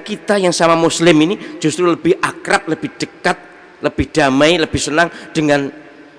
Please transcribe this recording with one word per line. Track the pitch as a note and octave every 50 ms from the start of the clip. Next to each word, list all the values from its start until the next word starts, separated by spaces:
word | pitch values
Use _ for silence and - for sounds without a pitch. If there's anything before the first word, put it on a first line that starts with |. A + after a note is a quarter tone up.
kita | D#3+ - G#3 - - - G3+
yang | G3+ F#3 F3
sama | E3 - E3+ E3 E3
muslim | E3 E3 D#3+ - - E3 F3 E3 D3+ D#3
ini | E3+ G#3+ - - - -
justru | - - D#3 C#3 - F3+ F3
lebih | E3 - - E3+ E3+ -
akrab, | - C#3 - - - - G3+ F#3+ - E3
lebih | D#3+ - - B2 - -
dekat, | D#3 - - - - F3 - - - - - - - - - -
lebih | - C#3+ - - C3+ -
damai, | - D#3 D3 C3+ C3 C3+ D3 D#3+ F3 E3+
lebih | D3+ - -
senang | C3+ - C#3+ C#3+ E3 E3+ E3 - - - -
dengan | - D#3+ D#3 D3 D3 C#3+ C#3 C#3 - - - - - - - - -